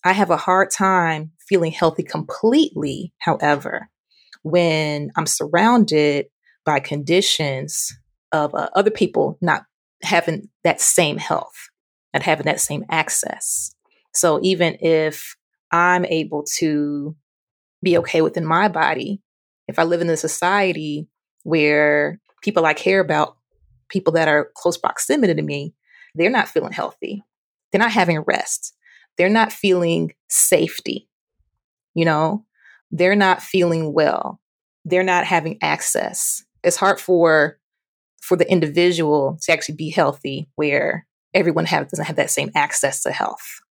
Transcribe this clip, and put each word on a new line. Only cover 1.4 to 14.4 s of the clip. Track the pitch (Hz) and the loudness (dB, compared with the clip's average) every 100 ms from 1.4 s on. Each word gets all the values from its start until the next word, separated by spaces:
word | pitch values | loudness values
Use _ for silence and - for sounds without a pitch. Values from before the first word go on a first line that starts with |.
| - | -2
feeling | 190 165 | 0 0
healthy | - 165 160 | 2 0 0
completely, | 156 160 156 - 220 285 311 - 151 135 180 _ | -6 -8 -8 -2 2 4 2 -2 -6 -6 -12 _
however, | - 151 151 147 139 - - _ _ _ _ - | -4 0 0 0 -2 -10 -12 _ _ _ _ -14
when | 160 175 170 156 151 147 147 - | 0 2 2 0 -2 -4 -4 -4
I'm | 156 | -4
surrounded | - 151 175 220 240 202 151 147 143 139 _ _ _ - | -4 0 2 4 6 4 4 4 0 -4 _ _ _ -2
by | 143 | -2
conditions | - 147 143 175 202 - 147 131 147 - - - _ _ _ | -2 -6 2 2 2 -2 -2 -4 -8 -8 -8 -10 _ _ _
of, | 156 147 | -2 0
uh, | - - - | -4 -2 2
other | 208 | 0
people | 214 196 - 143 - | 2 0 0 -2 -2
not | 175 147 _ _ _ _ | -2 -2 _ _ _ _
having | - 170 170 160 - _ | 0 0 0 -6 -10 _
that | 170 160 | -2 0
same | - - 156 143 | 2 2 0 -2
health, | - - - - - _ _ _ _ | -4 -4 -4 -20 -20 _ _ _ _
not | 147 | -4
having | 175 151 143 | 0 0 0
that | - | -2
same | - 147 - | -4 -6 -4
access. | 160 - - - - - - - _ _ _ _ | -4 -2 -4 -6 -8 -8 -8 -8 _ _ _ _
So | - 175 151 | 0 2 2